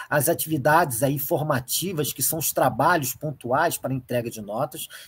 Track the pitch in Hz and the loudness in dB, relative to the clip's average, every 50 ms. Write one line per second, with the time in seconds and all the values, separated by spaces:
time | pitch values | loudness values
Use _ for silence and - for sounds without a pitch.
0 | - - - 151 135 151 170 - - 156 156 147 127 151 151 165 175 151 127 110 | -4 -2 0 2 2 2 2 0 0 -2 -2 0 4 6 6 6 6 4 2 0
1 | 139 135 143 143 - - 175 156 147 156 147 131 131 - - - - 185 196 147 | 0 0 0 -2 -2 -2 0 0 0 0 0 -2 -2 -2 -4 -4 -2 -2 -2 -2
2 | 147 120 - - 127 - - 165 151 - - - 160 135 107 113 135 160 180 170 | -2 -4 -4 -2 -2 -2 -2 -2 -2 -2 0 2 2 2 2 4 4 4 4 4
3 | 143 120 - - - 156 139 - - 120 123 139 165 170 156 - - 135 131 135 | 2 -2 -4 -6 -8 -8 -8 -8 -4 0 0 2 2 2 0 -2 -4 -4 -4 -4
4 | 127 - 127 123 117 117 113 110 107 98 104 113 135 - - 156 - - - - | -4 -4 -4 -2 -2 -4 -6 -10 -10 -8 -6 -4 -4 -6 -6 -10 -14 -14 -16 -18
5 | - | -20